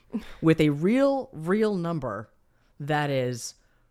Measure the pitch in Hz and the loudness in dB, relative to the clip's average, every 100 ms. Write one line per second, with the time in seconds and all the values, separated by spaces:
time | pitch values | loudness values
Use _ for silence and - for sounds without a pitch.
0 | _ 220 - - 160 160 151 143 175 254 | _ -10 -10 -2 2 4 4 2 2 4
1 | 277 269 233 - 160 214 214 196 170 165 | 4 2 -4 -10 -2 0 2 0 -2 -4
2 | 131 101 110 _ _ _ _ _ 143 151 | -4 -6 -10 _ _ _ _ _ -4 -2
3 | 147 135 123 120 - - _ _ _ | 0 0 -2 -4 -10 -16 _ _ _